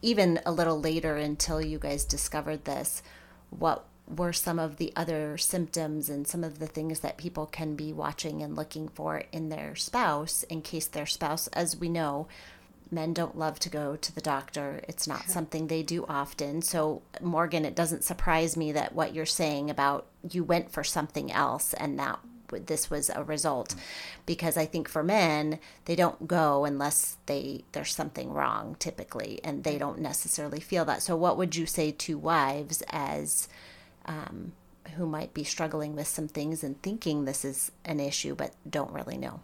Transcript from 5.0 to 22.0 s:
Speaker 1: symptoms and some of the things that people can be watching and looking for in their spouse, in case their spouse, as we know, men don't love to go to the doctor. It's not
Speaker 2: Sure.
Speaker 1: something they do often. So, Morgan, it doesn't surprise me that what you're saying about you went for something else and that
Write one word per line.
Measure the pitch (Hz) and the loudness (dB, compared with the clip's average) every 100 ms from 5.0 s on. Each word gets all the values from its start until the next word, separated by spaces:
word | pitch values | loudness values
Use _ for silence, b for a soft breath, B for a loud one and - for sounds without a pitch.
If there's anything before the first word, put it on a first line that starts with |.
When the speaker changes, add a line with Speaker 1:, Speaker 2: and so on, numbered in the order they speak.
| 165 156 151 151 | 0 0 -2 0
Speaker 1:
symptoms | - 180 170 170 156 151 147 | 0 2 0 0 0 -2 -2
and | 143 143 | -2 -2
some | 175 | -2
of | 165 147 | -4 -4
the | 156 | -8
things | - 156 156 | -4 -4 -2
that | - - | -4 -4
people | 170 170 | -6 -4
can | 151 - 156 | -6 -4 -4
be | 147 151 | -4 -6
watching | 156 151 147 160 156 | -4 -4 -4 -4 -4
and | 147 151 | -4 -4
looking | 151 156 156 | -6 -6 -8
for | - 156 156 - | -6 -4 -2 -4
in | 160 160 | -6 -4
their | 156 147 | -4 -6
spouse, | 156 - 240 214 147 160 - | -6 -2 2 2 2 0 -2
in | - 160 | -2 -6
case | 156 160 - | -4 -4 -4
their | 151 147 | -4 -4
spouse, | - 156 160 - | -2 0 0 -2
as | - 170 - | 0 0 0
we | 175 | 0
know, | 170 151 143 160 B B B B - - | 0 0 -2 -6 B B B B -20 -6
men | 170 160 | -2 0
don't | 165 165 - | 0 -2 0
love | 156 151 | -2 -2
to | - | -4
go | 151 147 151 | -2 -2 -2
to | - | -4
the | - | -4
doctor. | 151 139 - - 143 139 - | 0 0 -2 -6 -4 -6 -8
It's | 165 - | -4 -2
not | 143 | -2
Speaker 2:
Sure. | - | -2
Speaker 1:
something | 180 160 160 160 | -2 0 -2 0
they | 160 | 0
do | 160 170 - | 0 -2 0
often. | 143 139 - 143 156 | -2 -2 -2 -2 0
So, | 170 175 156 151 - - | 0 2 2 0 -6 -4
Morgan, | 175 165 170 165 | 0 2 4 4
it | 151 | 2
doesn't | - 165 170 | 2 2 2
surprise | - 170 180 160 165 160 | -2 2 4 6 4 2
me | 156 | 2
that | 147 - | 2 0
what | - 156 | 0 0
you're | 160 160 | 0 0
saying | - 160 147 147 | 2 2 0 -2
about | 147 139 143 - _ 170 | 4 4 4 -2 _ -4
you | 175 | -2
went | 165 170 - | 4 4 4
for | - | -4
something | - 170 151 147 139 | 0 0 -2 -4 -2
else | 101 139 131 - | 2 2 2 0
and | - - | 0 -2
that | 139 | 0